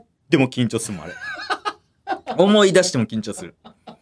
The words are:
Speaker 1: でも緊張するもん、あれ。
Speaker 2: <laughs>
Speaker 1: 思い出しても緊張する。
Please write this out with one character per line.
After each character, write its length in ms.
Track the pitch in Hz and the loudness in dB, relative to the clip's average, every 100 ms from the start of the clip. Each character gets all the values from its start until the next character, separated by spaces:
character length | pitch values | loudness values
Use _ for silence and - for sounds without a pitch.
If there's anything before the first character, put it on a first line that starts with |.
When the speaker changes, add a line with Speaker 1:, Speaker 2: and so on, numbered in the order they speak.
| _ _ - | _ _ 0
Speaker 1:
で 100 | 151 | 2
も 100 | 127 | 2
緊 200 | 127 117 | 0 -2
張 100 | 113 | -2
す 120 | - | -6
る 80 | 92 | -10
も 60 | |
ん、 20 | 80 | -12
あ 20 | |
れ。 60 | - - 740 - 403 415 - _ _ - - - - | -14 -14 -12 -8 -8 -8 -10 _ _ -10 -10 -4 2
Speaker 2:
<laughs> 20 | |
Speaker 1:
思 260 | 196 214 | 4 6
い 80 | 196 | 6
出 100 | 180 | 4
し 100 | 180 | 2
て 60 | 135 | 0
も 60 | |
緊 160 | 110 113 | -2 -4
張 120 | 107 | -8
す 120 | 95 | -10
る。 100 | 85 _ - _ - - | -14 _ -20 _ -20 -20